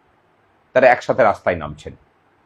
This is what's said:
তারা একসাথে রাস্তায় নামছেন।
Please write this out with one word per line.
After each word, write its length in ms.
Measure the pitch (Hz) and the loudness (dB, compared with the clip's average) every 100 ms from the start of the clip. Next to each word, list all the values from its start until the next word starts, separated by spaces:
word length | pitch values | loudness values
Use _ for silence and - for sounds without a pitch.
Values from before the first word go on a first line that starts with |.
| _ _ _ _ _ _ _ | _ _ _ _ _ _ _
তারা 160 | 127 127 | 2 4
একসাথে 340 | 123 - 120 | 4 -2 0
রাস্তায় 340 | 110 92 104 87 | 0 0 -4 -6
নামছেন। 400 | 76 76 - - _ _ _ _ | -8 -14 -18 -20 _ _ _ _